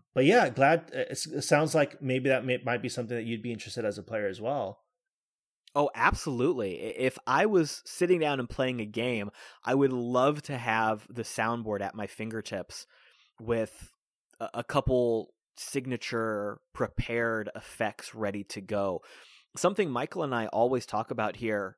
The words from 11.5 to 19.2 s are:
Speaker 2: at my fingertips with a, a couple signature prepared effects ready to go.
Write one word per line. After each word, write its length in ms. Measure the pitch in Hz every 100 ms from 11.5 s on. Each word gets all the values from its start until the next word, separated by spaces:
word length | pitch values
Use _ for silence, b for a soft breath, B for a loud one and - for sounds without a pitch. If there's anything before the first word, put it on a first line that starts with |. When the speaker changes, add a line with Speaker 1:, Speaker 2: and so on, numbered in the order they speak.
| 117 110 101
Speaker 2:
at 120 | 98
my 140 | 110 104
fingertips 800 | - 110 110 - 101 87 - - b b b b -
with 520 | 113 117 110 - - _ _ _ _ -
a, 100 | 110 113
a 80 |
couple 720 | - 143 - 127 120 113 - _ _ -
signature 1080 | - 135 127 123 - 117 113 104 104 101 _
prepared 800 | - 117 - - 117 117 113 104 -
effects 600 | - - 107 - - 110
ready 280 | 104 101 101
to 140 | -
go. 440 | 95 104 98 87 B B